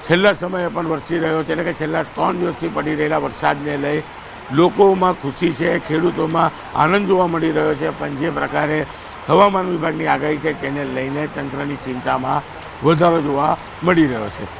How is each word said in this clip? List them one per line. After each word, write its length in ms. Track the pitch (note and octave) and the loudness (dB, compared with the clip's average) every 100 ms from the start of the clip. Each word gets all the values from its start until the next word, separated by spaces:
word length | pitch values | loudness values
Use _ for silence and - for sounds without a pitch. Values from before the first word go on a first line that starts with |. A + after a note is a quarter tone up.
| - | 2
છેલ્લા 240 | F3 G3+ | 4 4
સમયે 340 | F3+ F3+ F#3 F3 | 2 -2 -2 -2
પણ 200 | E3+ E3 | -2 -2
વરસી 320 | D#3 - E3+ | -4 -2 -2
રહ્યો 240 | D#3+ D#3+ | 0 0
છે, 80 | D3+ | 0
એટલે 120 | D#3+ | -2
કે 100 | E3+ | -2
છેલ્લા 300 | D#3+ D#3 D#3+ | -4 -2 -2
ત્રણ 340 | C#3+ - E3+ F3+ | -4 0 0 0
દિવસથી 300 | F3 D3+ E3 | -2 -2 -4
પડી 280 | D3+ D3+ D3+ | -2 -2 -2
રહેલા 220 | D3+ D#3 | 0 0
વરસાદને 600 | C#3+ A#2 D3 D3 D3 C#3+ | -2 -2 0 0 -4 -4
લઈ 260 | C#3+ D3+ - - - - - | -2 -2 -4 -16 -16 -16 -2
લોકોમાં 640 | C3+ F3 F3+ G3 F#3+ F#3 | 4 4 6 6 6 2
ખુશી 380 | F3 C#3 B2+ F3 | 0 -6 -2 -2
છે, 280 | D#3 E3+ F3 | 0 0 0
ખેડૂતોમાં 720 | - D#3+ F3 E3 D#3+ E3 E3 - - - | 0 0 0 0 0 2 0 -2 -6 2
આનંદ 320 | D3+ G3 F#3+ | 4 4 4
જોવા 200 | F#3 F3+ | 4 4
મળી 240 | E3 D#3+ | 2 0
રહ્યો 240 | D#3 D3+ D3 | 2 0 0
છે. 240 | D#3 D3 | -4 -4
પણ 160 | D3 C#3 | -6 -2
જે 140 | E3 | -2
પ્રકારે 560 | C#3+ C#3+ C#3+ D3+ D3+ C#3 - - - - | -2 -2 0 0 0 -4 -10 -14 -12 2
હવામાન 360 | E3 G3+ G3 F#3 | 6 6 4 0
વિભાગની 420 | F3 E3 D#3 D#3 | -2 -2 -2 0
આગાહી 300 | C#3 D3 D3+ | 0 0 0
છે, 240 | D#3 C#3+ | -2 -4
તેને 240 | C3+ C#3+ C3+ | -4 -4 -4
લઈને 420 | C3 C3+ C#3+ D3+ | -4 -4 -4 -4
તંત્રની 480 | D3 C#3 C3+ C#3+ C#3 | -6 -6 -6 -6 -6
ચિંતામાં 680 | C3 B2+ C3+ C3 B2+ D3 - - - - | -6 -4 -2 -2 0 -2 -4 -14 -14 0
વધારો 380 | C#3 D#3+ F3 E3 | 2 6 6 4
જોવા 360 | D3 C#3 D3+ E3+ - - | 2 0 0 0 -6 -2
મળી 240 | E3+ E3+ D3 | 2 4 4
રહ્યો 220 | A#2 G#2 | 2 -4
છે. 160 | - G2 | -8 -12